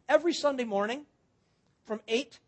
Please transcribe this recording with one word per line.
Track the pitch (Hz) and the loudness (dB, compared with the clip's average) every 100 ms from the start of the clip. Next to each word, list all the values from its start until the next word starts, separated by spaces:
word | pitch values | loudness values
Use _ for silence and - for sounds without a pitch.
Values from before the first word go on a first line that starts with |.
| - | 2
Every | 302 339 | 2 2
Sunday | - 285 269 | 0 0 0
morning | 240 196 208 269 302 _ _ _ _ _ _ _ - | -2 0 -2 -4 -10 _ _ _ _ _ _ _ -10
from | 220 - | -10 -2
eight | 226 285 - | -4 -4 -12